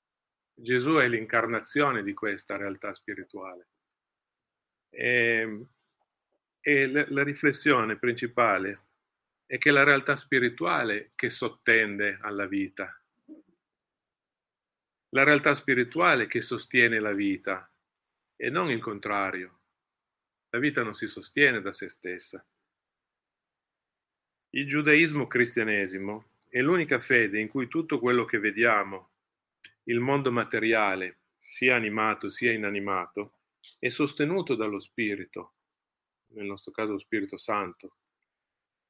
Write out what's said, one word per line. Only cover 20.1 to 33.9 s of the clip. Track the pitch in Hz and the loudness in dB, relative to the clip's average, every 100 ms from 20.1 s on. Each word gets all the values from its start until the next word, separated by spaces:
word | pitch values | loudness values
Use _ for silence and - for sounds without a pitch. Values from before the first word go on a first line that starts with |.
| _ _ _ _ | _ _ _ _
La | 117 | -2
vita | 147 143 | 0 0
non | 110 | -2
si | 101 110 | -4 -10
sostiene | - - 147 143 113 | -10 -6 2 2 2
da | 98 | -4
se | - 92 | -10 -14
stessa. | - 92 90 - 95 _ _ _ _ _ _ _ _ _ _ _ _ _ _ _ _ _ _ _ _ _ | -12 -12 -12 -14 -20 _ _ _ _ _ _ _ _ _ _ _ _ _ _ _ _ _ _ _ _ _
Il | 127 143 | -6 -2
giudaismo | 147 151 151 165 147 117 | 0 4 6 4 0 0
cristianesimo | 123 117 120 110 104 95 95 98 110 - _ _ | 0 0 0 0 0 -2 -6 -8 -10 -14 _ _
è | 123 | -2
l'unica | 139 180 147 127 | 0 0 0 -2
fede | - 123 107 104 | 2 2 2 0
in | 110 | -4
cui | 139 120 | -4 -4
tutto | 165 160 135 | -4 -2 0
quello | 123 123 110 | 2 2 2
che | 110 | 0
vediamo, | 104 101 117 104 98 95 - _ _ _ _ _ - _ - | 0 2 2 2 0 -8 -16 _ _ _ _ _ -20 _ -2
il | 120 | 0
mondo | 127 139 131 | 2 0 2
materiale, | 117 107 113 113 110 104 95 92 - _ _ | 0 -2 0 2 2 2 0 -6 -12 _ _
sia | - - 127 123 | -16 0 2 4
animato | 110 107 110 101 101 | 2 0 0 0 -6
sia | - 123 | -2 -2
inanimato, | 113 101 101 101 92 90 101 104 _ _ _ - - | 0 -2 -4 -4 -4 -4 -8 -12 _ _ _ -20 -8
è | |
sostenuto | 127 | -4